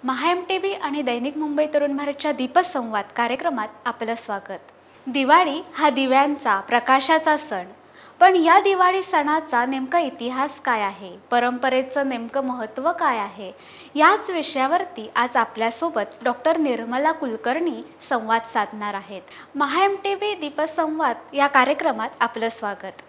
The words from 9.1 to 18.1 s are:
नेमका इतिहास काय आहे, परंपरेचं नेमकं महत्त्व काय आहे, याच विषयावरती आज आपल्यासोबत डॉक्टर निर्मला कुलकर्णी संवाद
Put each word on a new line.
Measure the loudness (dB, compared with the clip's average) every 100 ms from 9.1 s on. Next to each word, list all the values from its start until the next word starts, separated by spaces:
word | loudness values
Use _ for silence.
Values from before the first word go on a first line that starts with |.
| 0 2 0 0 -2 0
नेमका | -2 0 0
इतिहास | 0 -4 -6 -4 -4 -4
काय | -2 0
आहे, | -2 -6 -16 -18 0
परंपरेचं | 2 2 0 0 0 0 -2 -2
नेमकं | -4 -6 -4 -4
महत्त्व | -6 -8 -4 -4 0
काय | -2 -2
आहे, | -6 -10 -14 -16 -20 -20 -10 4
याच | 4 4 -2
विषयावरती | -4 -2 -2 0 0 -2 -10 -6 -2
आज | 0 0
आपल्यासोबत | 0 0 -2 -2 -2 -2 -4 -4
डॉक्टर | -4 0 0 2
निर्मला | 0 -2 -4 0 0
कुलकर्णी | 0 -4 -4 -2 -2 -2 -4 -12 -18
संवाद | -4